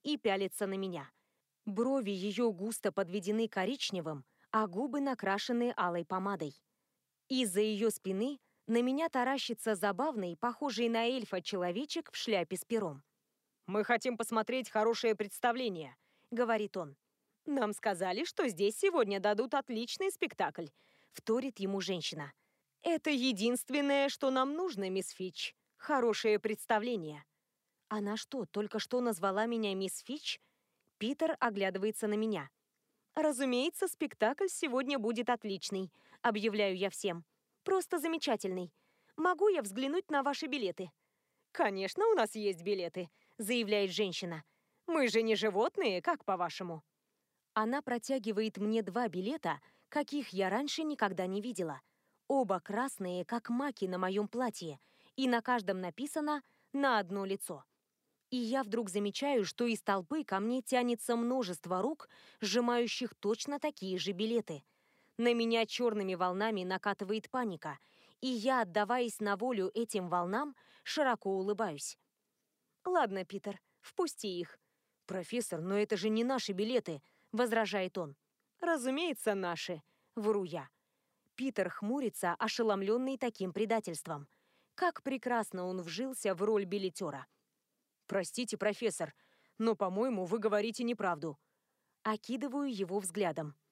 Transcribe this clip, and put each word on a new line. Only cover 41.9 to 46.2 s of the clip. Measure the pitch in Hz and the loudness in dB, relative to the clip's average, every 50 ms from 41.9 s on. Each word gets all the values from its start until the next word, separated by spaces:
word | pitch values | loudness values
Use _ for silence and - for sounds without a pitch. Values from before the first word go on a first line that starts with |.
| - 359 415 453 | 0 2 4 4
у | 440 | 4
нас | 320 220 214 - | 4 2 0 0
есть | 220 208 202 185 165 | -2 -2 -2 -2 -2
билеты», | 170 202 202 190 175 170 - 185 175 160 _ _ _ _ _ - | -2 -2 -2 -2 -2 -4 -4 -6 -8 -8 _ _ _ _ _ -8
заявляет | 220 196 247 240 226 202 214 208 202 190 | -2 0 0 0 2 2 2 2 2 0
женщина. | 170 180 214 185 165 - - 170 165 156 - _ _ _ _ _ _ _ - - | 0 0 0 0 -2 -4 -6 -6 -8 -8 -12 _ _ _ _ _ _ _ -6 -2
«Мы | 330 320 262 233 | 2 2 2 4
же | 202 226 | 4 2
не | 226 226 214 | 4 4 2
животные, | 202 208 220 180 202 233 359 - 403 359 233 185 180 | 4 2 2 2 4 2 2 2 0 0 2 0 0
как | - 349 330 - | 2 0 0 0